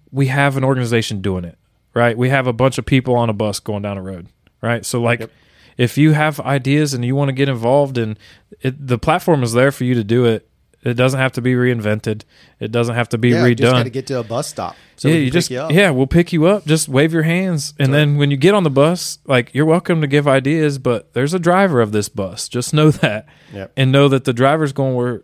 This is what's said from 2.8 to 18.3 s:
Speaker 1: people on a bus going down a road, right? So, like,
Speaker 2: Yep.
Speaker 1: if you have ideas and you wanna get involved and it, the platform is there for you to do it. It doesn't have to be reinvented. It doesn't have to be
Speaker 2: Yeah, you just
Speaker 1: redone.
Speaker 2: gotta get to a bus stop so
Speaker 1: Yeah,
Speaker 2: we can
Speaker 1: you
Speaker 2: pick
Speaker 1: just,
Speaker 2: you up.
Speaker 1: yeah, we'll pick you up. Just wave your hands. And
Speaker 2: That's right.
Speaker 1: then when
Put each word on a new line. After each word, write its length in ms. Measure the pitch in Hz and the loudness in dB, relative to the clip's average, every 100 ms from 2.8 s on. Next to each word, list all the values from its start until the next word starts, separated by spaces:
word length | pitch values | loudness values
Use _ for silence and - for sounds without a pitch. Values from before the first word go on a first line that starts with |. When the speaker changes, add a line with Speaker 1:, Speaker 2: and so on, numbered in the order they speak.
| 110 | -2
Speaker 1:
people 300 | 131 127 120 | 0 2 0
on 140 | 117 | 0
a 40 | |
bus 260 | 104 107 98 | -2 -4 -6
going 240 | - 104 | -8 -8
down 140 | 101 98 | -6 -8
a 40 | |
road, 260 | 95 92 85 _ _ _ | -10 -14 -16 _ _ _
right? 240 | 110 117 - | -4 -4 -4
So, 160 | 123 | -2
like, 180 | 117 117 | -2 -2
Speaker 2:
Yep. 100 | 113 _ _ _ _ - | -6 _ _ _ _ -2
Speaker 1:
if 200 | 123 - | -2 2
you 140 | 151 | 4
have 260 | 151 156 147 | 4 0 -2
ideas 540 | 131 139 131 147 151 | -4 -2 0 0 0
and 120 | 131 120 | -2 -2
you 100 | 135 | -2
wanna 180 | 143 | -2
get 140 | 131 139 | 0 -2
involved 480 | 123 117 143 139 127 | 0 0 2 0 -2
and 200 | 110 107 - _ _ - | -4 -6 -16 _ _ -10
it, 260 | 131 139 135 | -8 -6 -4
the 100 | 120 | -2
platform 460 | - 170 - 151 | 0 0 2 0
is 100 | 120 | 0
there 180 | 117 139 | 2 2
for 120 | - | 2
you 100 | 123 123 | -2 0
to 80 | |
do 220 | 104 120 120 | 0 2 2
it. 200 | 110 - _ _ _ | 0 -6 _ _ _
It 120 | 123 | -4
doesn't 260 | 120 127 135 | 0 0 0
have 140 | 131 | -2
to 80 | 127 | -2
be 120 | 123 127 | -2 0
reinvented. 680 | 123 117 107 107 113 107 - _ _ _ | 0 0 -2 -2 -4 -8 -10 _ _ _
It 100 | 117 | -6
doesn't 240 | 120 117 120 | -2 -2 -2
have 140 | 117 | -2
to 80 | 117 | 0
be 120 | 120 | 2
Speaker 2:
Yeah, 160 | 127 123 | 4 2
you 80 | |
just 160 | 117 120 | 2 2
Speaker 1:
redone. 40 | 127 | 2
Speaker 2:
gotta 100 | 120 | 0
get 180 | 127 127 | -6 -6
to 120 | 127 | -6
a 40 | |
bus 240 | 110 117 156 | -6 -6 -6
stop 300 | - 87 - _ _ | -8 -10 -12 _ _
so 140 | 139 | 0
Speaker 1:
Yeah, 40 | |
Speaker 2:
we 40 | 165 | 2
can 80 | 135 | 2
Speaker 1:
you 40 | |
Speaker 2:
pick 20 | |
Speaker 1:
just, 160 | 160 - | 0 -2
Speaker 2:
you 80 | 127 | -4
up. 120 | 160 | 0
Speaker 1:
yeah, 160 | 160 196 | 2 4
we'll 180 | 127 135 | 2 2
pick 240 | 170 170 | 2 2
you 140 | 170 160 | 2 2
up. 200 | 208 151 | 2 0
Just 220 | 156 - | -2 0
wave 240 | 135 156 | 0 2
your 100 | 165 | 0
hands. 500 | 160 170 190 160 - - | 0 -2 -2 -4 -6 -2
And 160 | 135 | 0
Speaker 2:
That's 60 | 143 | 2
right. 60 | 147 | 2
Speaker 1:
then 60 | 147 | 2
when 140 | 143 | 0